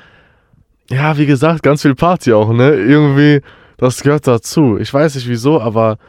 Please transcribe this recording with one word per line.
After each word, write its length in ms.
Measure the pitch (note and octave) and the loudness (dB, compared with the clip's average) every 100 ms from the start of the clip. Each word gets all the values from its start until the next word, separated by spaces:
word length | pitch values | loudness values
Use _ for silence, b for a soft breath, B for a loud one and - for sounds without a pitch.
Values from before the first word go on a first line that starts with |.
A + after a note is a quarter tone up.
| b b b b b b _ _ _ | b b b b b b _ _ _
ja, 280 | C3 D3+ D3 | -4 -2 0
wie 80 | C#3+ | 0
gesagt, 380 | C3+ D#3 D#3+ | 0 0 0
ganz 200 | - D3 | 0 0
viel 120 | C#3+ B2+ | 0 0
Party 380 | E3+ F3+ - | 0 0 0
auch, 180 | G#2+ G#2+ | 2 2
ne? 200 | A#2 C3 | 2 2
Irgendwie, 680 | C#3 G#2 D3+ D3 C#3 D3 D3 B B B B | 2 2 2 2 2 2 2 B B B B
das 240 | B2+ - | -4 -2
gehört 260 | C#3+ D3 C3+ | -2 -2 0
dazu. 500 | A#2 - - C#3 G2 | -2 -2 -2 0 0
Ich 160 | A2 | -4
weiß 220 | C#3 D#3 C3+ | -2 -2 -4
nicht 120 | A#2+ | -8
wieso, 340 | A#2+ C3 D#3 | -4 -2 -2
aber 360 | A2+ A2 A2 G#2+ | -2 -2 -2 -4